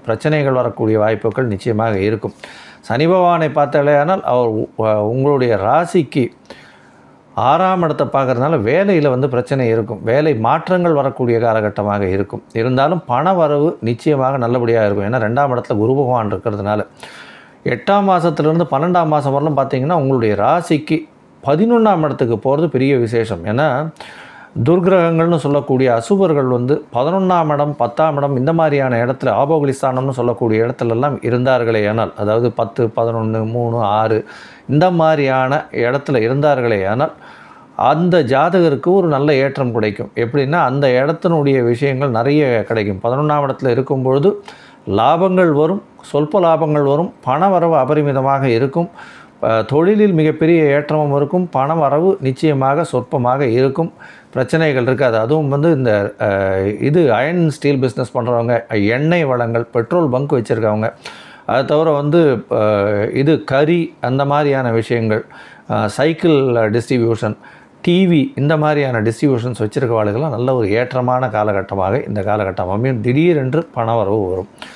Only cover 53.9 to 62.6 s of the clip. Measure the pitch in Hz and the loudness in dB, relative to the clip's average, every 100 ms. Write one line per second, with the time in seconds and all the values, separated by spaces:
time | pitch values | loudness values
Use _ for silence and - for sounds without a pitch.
53.9 | - - - - - 123 160 156 131 120 | -6 -20 -20 -10 -4 -2 0 0 0 0
54.9 | 135 131 110 117 156 143 143 165 143 123 | 0 2 2 0 0 0 0 2 2 2
55.9 | 104 101 - 107 98 95 95 98 104 131 | 0 0 -2 -2 0 0 0 -2 -2 0
56.9 | 170 147 110 143 175 160 - 143 139 127 | 2 2 2 0 0 0 0 -2 0 -2
57.9 | 135 123 131 117 120 117 120 - 110 101 | -4 -6 -4 -2 0 0 -2 -2 0 0
58.9 | 123 151 175 143 123 117 117 117 120 117 | 0 0 0 0 0 -2 -2 -2 -4 0
59.9 | 175 151 123 143 135 107 113 107 107 113 | 0 0 0 0 -2 -2 -2 0 0 -4
60.9 | - - - - - - 120 131 151 160 | -8 -20 -20 -20 -14 -4 -2 0 0 2
61.9 | 143 147 170 151 117 - 117 | 0 2 2 4 2 -2 0